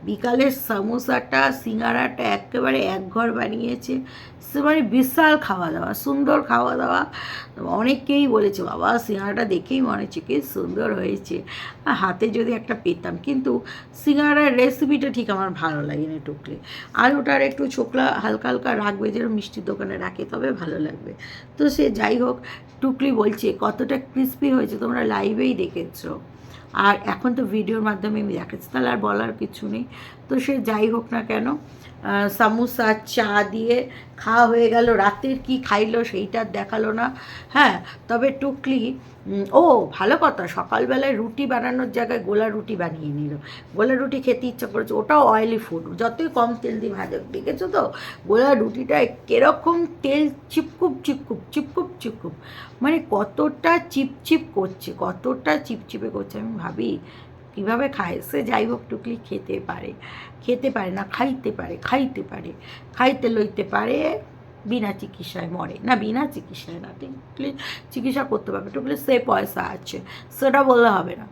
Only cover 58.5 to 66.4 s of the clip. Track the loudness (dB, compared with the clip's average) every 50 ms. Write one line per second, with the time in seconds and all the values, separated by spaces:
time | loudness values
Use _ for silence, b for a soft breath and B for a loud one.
58.5 | 0 0 0 0 -2 -6 -6 -10 -10 -8 -6 -8 -8 -8 -8 -8 -8 -8 -6 -6
59.5 | -6 -6 -6 -8 -10 -8 -10 -12 -14 B B B B B B B B -8 -2 -2
60.5 | -2 0 0 -2 -2 -2 -4 -4 -4 -6 -6 -6 -2 -2 0 0 0 -2 -4 -6
61.5 | -6 -6 -8 -8 -10 -8 -2 0 2 2 2 0 -2 -8 -8 -8 -10 -12 -12 -12
62.5 | -14 B B B B B B B 0 4 4 4 4 4 0 2 2 2 0 0
63.5 | -2 -6 -4 0 0 0 0 2 0 0 0 0 -2 -4 -8 -12 -20 -20 -20 -20
64.5 | -20 -14 -6 -4 -2 -2 -2 -2 -4 -6 -12 -14 -14 -14 -14 -10 -8 -8 -8 -6
65.5 | -6 -6 -8 -8 -10 -6 0 0 2 2 2 -2 0 -2 -2 -2 -4 -10